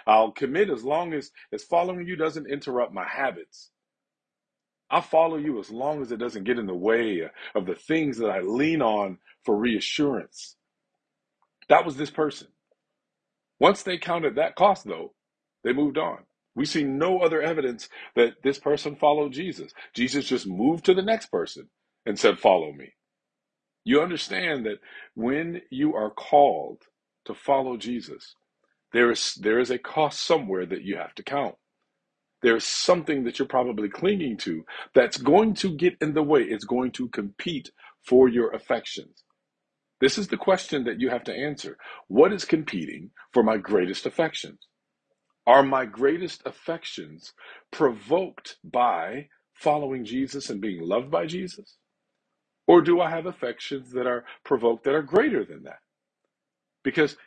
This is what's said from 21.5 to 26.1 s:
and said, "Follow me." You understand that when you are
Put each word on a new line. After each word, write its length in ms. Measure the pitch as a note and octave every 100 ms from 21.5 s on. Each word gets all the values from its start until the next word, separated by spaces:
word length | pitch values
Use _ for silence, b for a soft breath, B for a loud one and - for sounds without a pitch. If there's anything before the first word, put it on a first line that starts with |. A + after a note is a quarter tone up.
| - - _ _ _
and 140 | A2+ G#2
said, 200 | A2 F#2+
"Follow 340 | A2 F2+ D#2
me." 220 | C#2+ C2+ _ _ _ _ _ _ _ _ _
You 180 | A2+ C#3+
understand 640 | F3 E3 - F#3+ F3 C#3 A2
that 140 | G#2 B B B
when 480 | A2 A#2 D3 E3+ E3+ -
you 240 | C3 D3+
are 160 | A2 G#2+